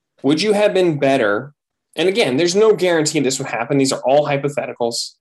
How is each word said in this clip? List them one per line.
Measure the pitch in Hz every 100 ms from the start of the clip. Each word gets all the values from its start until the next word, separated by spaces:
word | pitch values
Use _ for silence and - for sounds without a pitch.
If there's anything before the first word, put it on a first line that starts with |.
| _ _
Would | 135 156
you | 208
have | 208 208
been | 190 180 143
better? | 139 135 107 104 139 _ _ _ _
And | - 180
again, | 208 156 127
there's | 175 196
no | 220
guarantee | 190 180 170 151 156
this | 127 -
would | -
happen. | 113 120 139
These | 135
are | 120
all | 123 147 147
hypotheticals. | 139 143 143 127 120 117 113 - _